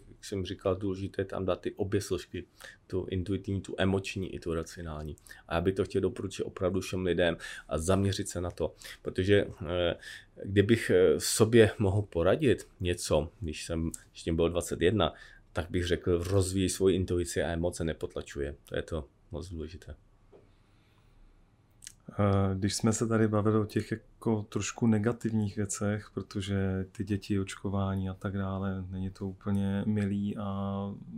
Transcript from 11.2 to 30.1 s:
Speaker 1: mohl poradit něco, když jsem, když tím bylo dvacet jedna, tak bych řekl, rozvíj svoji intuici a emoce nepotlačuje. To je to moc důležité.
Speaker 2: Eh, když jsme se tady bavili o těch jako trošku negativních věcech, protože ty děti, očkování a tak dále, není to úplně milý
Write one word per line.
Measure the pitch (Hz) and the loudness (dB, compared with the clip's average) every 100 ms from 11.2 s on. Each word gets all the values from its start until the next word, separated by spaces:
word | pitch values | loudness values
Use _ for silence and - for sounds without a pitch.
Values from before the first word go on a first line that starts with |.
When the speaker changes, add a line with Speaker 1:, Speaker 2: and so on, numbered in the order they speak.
| - - 110 117 104 - | 2 2 6 8 8 6
Speaker 1:
mohl | 98 101 | 2 2
poradit | 101 85 87 131 139 - - - | 0 2 2 4 4 2 -2 -4
něco, | 90 90 - 78 80 - | -2 -2 2 2 2 -6
když | 80 76 - | -8 -6 -6
jsem, | 82 82 - - | -2 -2 -6 -14
když | - | -8
tím | 87 82 | -2 2
bylo | 85 | 2
dvacet | 85 - - | 0 -2 2
jedna, | 85 107 82 - - - - | 2 4 2 -2 -16 -20 -10
tak | - 82 | -6 -2
bych | 92 87 | -2 0
řekl, | 82 - 87 87 | 0 2 0 2
rozvíj | 98 90 95 92 | 2 2 2 0
svoji | - 95 90 | 4 4 4
intuici | 90 90 87 92 | 2 0 -2 -2
a | 78 | 0
emoce | 85 87 - | 0 -2 -2
nepotlačuje. | 82 76 - 71 - 71 71 71 - | -4 -4 -6 -8 -8 -6 -6 -8 -8
To | 73 | -6
je | |
to | - 80 - _ - | -4 -6 -8 _ -12
moc | 78 85 | -10 -8
důležité. | 82 78 - - 73 _ _ _ - - _ _ _ _ _ _ _ - _ _ _ _ _ - - - - | -10 -10 -12 -16 -18 _ _ _ -20 -20 _ _ _ _ _ _ _ -20 _ _ _ _ _ -20 -20 -8 0
Speaker 2:
Eh, | 101 98 98 95 | 2 4 2 0
když | 101 - | -2 2
jsme | 113 | 2
se | 110 113 | 2 2
tady | 110 110 | 2 4
bavili | 107 104 107 | 4 4 2
o | 101 | 2
těch | 113 - | -2 -2
jako | 110 - - 117 107 104 | -6 -10 -6 -2 -2 -2
trošku | 104 101 - 117 | -6 -4 0 2
negativních | 107 110 117 113 110 104 107 | 4 2 -2 0 0 0 -2
věcech, | 98 - 101 107 - | -4 -2 -2 -2 -6
protože | - 95 104 95 98 98 95 95 | -10 -8 -6 -2 0 0 -2 -4
ty | - | -6
děti, | 98 98 - 98 | -4 -4 -2 -2
očkování | 95 - 101 98 98 95 95 | -2 -6 -4 -2 0 0 -4
a | |
tak | 95 101 98 | -4 -6 -4
dále, | 95 95 98 95 92 | -4 -4 -4 -4 -6
není | 95 95 | -6 -6
to | - 98 | -6 -8
úplně | 95 101 98 98 98 104 | -6 -2 0 0 0 0
milý | 104 98 | 0 0